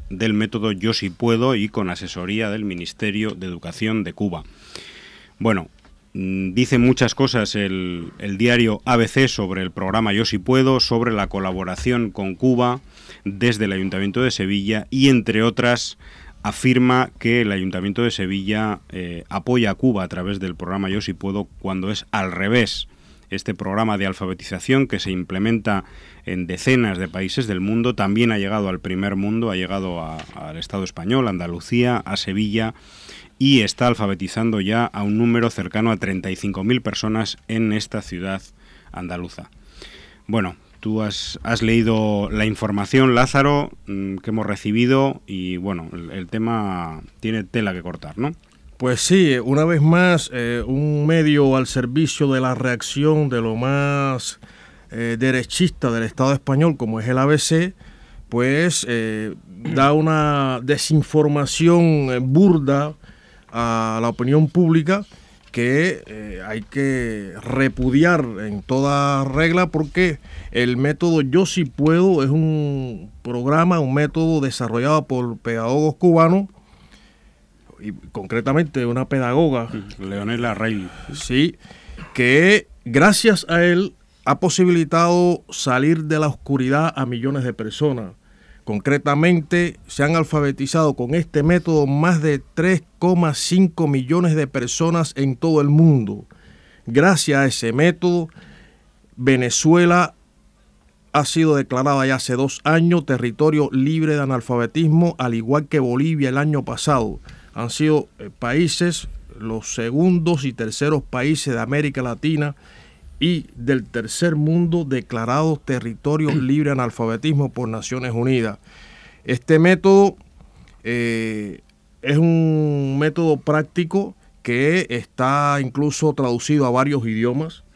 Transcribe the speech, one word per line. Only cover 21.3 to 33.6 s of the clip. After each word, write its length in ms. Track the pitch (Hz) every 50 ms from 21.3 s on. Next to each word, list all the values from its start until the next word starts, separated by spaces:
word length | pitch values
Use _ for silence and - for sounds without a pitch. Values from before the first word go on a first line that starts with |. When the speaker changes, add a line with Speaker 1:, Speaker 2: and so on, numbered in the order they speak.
| 95 104 95 - - -
Speaker 1:
cuando 300 | - 95 95 92 92 101
es 140 | 104 - - -
al 200 | - 104 95 92
revés. 580 | 85 90 95 104 120 123 107 - - - - - - - - - - - _ -
Este 240 | 98 95 - - 101
programa 420 | - 101 95 98 107 113 110 104
de 100 | 95 98
alfabetización 840 | 95 92 - 95 90 92 - - - 98 85 - - 131 139 135 -
que 100 | 110 92
se 140 | - 98
implementa 720 | 92 90 87 - 92 95 104 113 117 107 101 110 101 95 - - - - - - - - -
en 220 | - 90 92 90 82
decenas 500 | 90 - - 127 131 123 117 104 92 90
de 80 | 95
países 400 | 82 87 92 95 90 - 139 123
del 140 | 107 98 90
mundo 340 | 95 104 113 117 117 123 110
también 380 | - 101 98 104 113 120 117
ha 60 | 110 101
llegado 300 | 98 98 110 107 101 95
al 120 | 92 87
primer 340 | - 92 92 95 101 101 101
mundo, 380 | 98 98 104 110 113 117 110
ha 20 | 92
llegado 460 | 92 92 87 98 98 95 92 87 82
a, 160 | 80 80 80 78 78 - -
al 220 | - 78 78 78
Estado 260 | 82 - - 101 98
español, 460 | 95 - - 85 82 101 127 135 123 107
a 20 |
Andalucía, 680 | 95 87 87 85 85 85 - - 120 120 123 123 123 101
a 180 | - - 101
Sevilla, 580 | - - 98 95 104 107 104 104 110 110 110 - - - - - - - - - - - - _ -
y 220 | 135 139 139 120